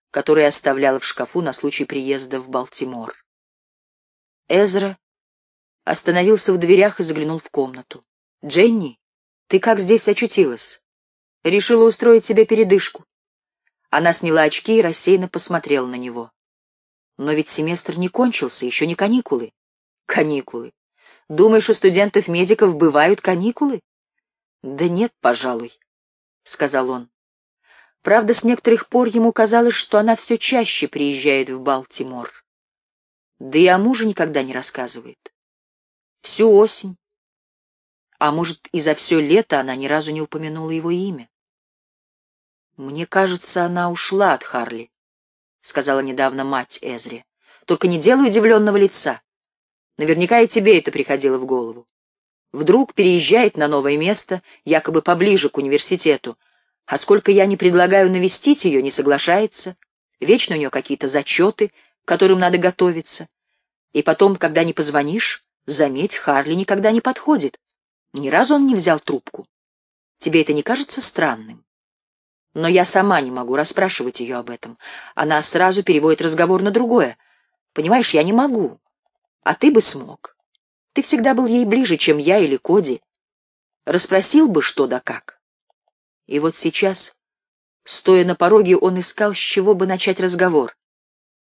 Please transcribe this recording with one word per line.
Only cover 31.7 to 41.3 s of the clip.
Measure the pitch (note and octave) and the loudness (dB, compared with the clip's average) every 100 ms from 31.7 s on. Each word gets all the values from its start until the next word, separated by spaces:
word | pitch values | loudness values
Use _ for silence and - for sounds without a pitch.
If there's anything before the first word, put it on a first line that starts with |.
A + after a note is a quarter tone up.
| C3 B2+ - C3 B2 A#2 - _ _ _ _ _ _ _ _ _ _ | -4 -6 -12 -12 -12 -16 -20 _ _ _ _ _ _ _ _ _ _
Да | C3 D3+ | -4 2
и | F3+ | 4
о | F#3 | 4
муже | A3 B3 A3 | 2 0 -4
никогда | F#3+ D#3 D3 | -4 -4 -4
не | C3 | -6
рассказывает. | B2+ - - B2 A#2+ - - - _ _ _ _ _ _ _ _ _ | -10 -12 -12 -12 -14 -18 -20 -20 _ _ _ _ _ _ _ _ _
Всю | - - A3 | -12 2 6
осень. | G3+ G#3+ - G3 F3+ _ _ _ _ _ _ _ _ _ _ _ _ | 6 4 0 -14 -18 _ _ _ _ _ _ _ _ _ _ _ _
А | D3 | -2
может, | D#3 E3 D#3 - | 0 -4 -8 -8
и | D#3+ | -4
за | D#3 D3+ | -2 -2
все | - D#3+ | 0 0
лето | D3 G3+ A3 C#3+ | 4 2 2 -4
она | C3 C3 | -4 -8
ни | C#3 | -4
разу | D3+ D3+ | -4 -4
не | D#3 | -8
упомянула | D3+ D#3 D#3 D#3 D#3+ | -10 -10 -10 -10 -8
его | D#3+ E3+ | -6 -4
имя. | F3+ G3 D3 A#2 | -4 -4 -8 -14